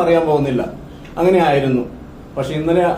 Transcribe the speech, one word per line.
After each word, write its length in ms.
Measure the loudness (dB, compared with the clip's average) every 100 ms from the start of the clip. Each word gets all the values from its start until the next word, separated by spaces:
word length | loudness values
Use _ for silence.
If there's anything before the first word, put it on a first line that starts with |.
അറിയാൻ 200 | 4 2 4
പോകുന്നില്ല. 340 | 2 2 -2 -4 -8 -16 -18 -12 0
അങ്ങനെ 220 | 2 4 4
ആയിരുന്നു. 340 | 2 2 0 -2 -10 -18 -18 -12 -8
പക്ഷെ 180 | -4 -2
ഇന്നലെ 240 | 0 2 2